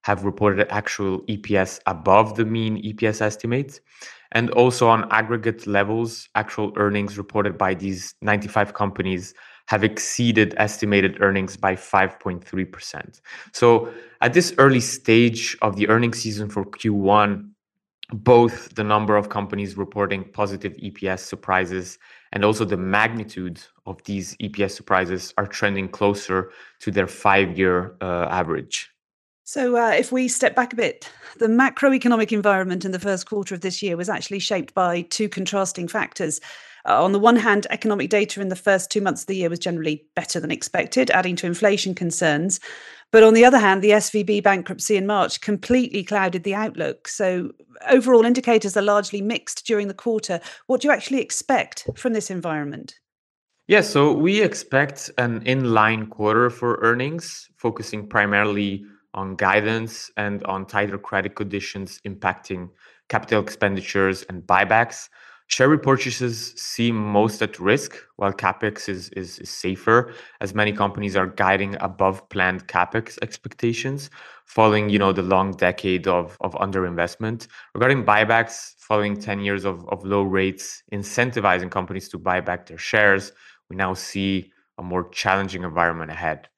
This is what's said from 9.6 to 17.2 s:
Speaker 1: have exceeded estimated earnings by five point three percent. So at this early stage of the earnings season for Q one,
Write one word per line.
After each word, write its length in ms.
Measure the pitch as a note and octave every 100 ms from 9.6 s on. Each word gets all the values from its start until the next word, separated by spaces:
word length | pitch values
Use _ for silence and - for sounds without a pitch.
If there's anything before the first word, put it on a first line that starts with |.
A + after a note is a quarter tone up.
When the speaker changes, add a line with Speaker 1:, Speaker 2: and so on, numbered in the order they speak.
| -
Speaker 1:
have 140 | G#2+
exceeded 720 | G#2 G#2 - - A#2+ A2 G#2+ -
estimated 640 | G#2+ - G#2 G2+ G2 G2
earnings 360 | G2+ G2 F#2+ -
by 180 | F#2+
five 460 | F#2 - G2 F#2+ -
point 240 | G2+ F2
three 200 | - F#2+
percent. 560 | F#2 - - - - _ - - -
So 400 | - A#2+ A2+ - - - _
at 120 | B2
this 220 | D3+ F3+ -
early 220 | C3+ B2+
stage 760 | A#2 - - A2+ A#2+ A2+ - -
of 140 | A2
the 140 | G2 G2+
earnings 320 | A2+ A#2+ A2+
season 280 | A2+ G#2 G#2
for 160 | G#2
Q 300 | G2 - A2
one, 560 | G2+ F#2+ G#2